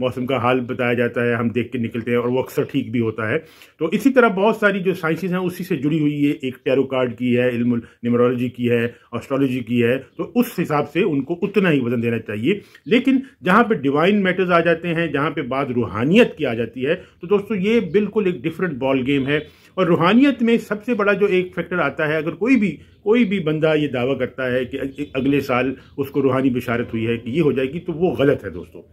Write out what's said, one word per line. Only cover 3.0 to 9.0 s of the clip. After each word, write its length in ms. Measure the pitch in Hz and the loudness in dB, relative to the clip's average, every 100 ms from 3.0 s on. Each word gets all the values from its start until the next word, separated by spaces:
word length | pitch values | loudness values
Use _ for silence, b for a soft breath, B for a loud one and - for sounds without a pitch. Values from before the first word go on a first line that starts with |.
| 113 110 110 | -2 -2 -4
है। 80 | 156 B B B - | -4 B B B -6
तो 120 | 156 | -2
इसी 180 | 208 269 | 2 4
तरह 200 | 254 233 | 6 4
बहुत 300 | 185 214 214 | 4 2 2
सारी 200 | 208 196 | 2 2
जो 140 | 185 | -2
साइंसेज 380 | 180 160 165 190 | -2 -2 -2 -2
हैं, 80 | 180 | -2
उसी 240 | 180 180 | -4 -6
से 120 | 175 151 | -6 -2
जुड़ी 240 | 147 160 | 0 0
हुई 260 | 147 147 143 | 0 2 0
है, 80 | 147 | 0
एक 140 | 131 123 - | -6 -6 0
टैरो 180 | 131 | 0
कार्ड 300 | 135 131 123 | 2 0 -2
की 200 | 110 123 | -2 0
है, 220 | 120 127 117 | 2 2 0
इल्मुल 240 | 120 117 | 0 0
न्यूमरोलॉजी 680 | 117 _ 120 120 123 123 127 | -4 _ 0 2 2 2 -4
की 160 | 120 120 | -2 0
है, 300 | 117 117 B | 0 0 B